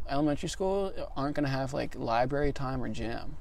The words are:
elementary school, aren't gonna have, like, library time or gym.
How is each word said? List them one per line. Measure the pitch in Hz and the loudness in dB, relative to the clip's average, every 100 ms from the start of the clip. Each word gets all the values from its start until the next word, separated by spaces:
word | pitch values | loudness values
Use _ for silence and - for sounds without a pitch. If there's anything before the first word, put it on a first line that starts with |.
| - | 0
elementary | 139 151 143 170 | 2 2 2 -2
school, | - 190 196 196 - - - | -2 0 0 0 -4 -6 -2
aren't | 139 147 | 0 0
gonna | 143 | 0
have, | 135 135 | 0 -2
like, | 139 120 - | -2 -2 -2
library | 131 113 131 139 147 | 2 4 4 4 2
time | 135 131 131 | 2 -2 0
or | 117 | -2
gym. | 110 110 117 - - | -2 -2 -2 -4 -4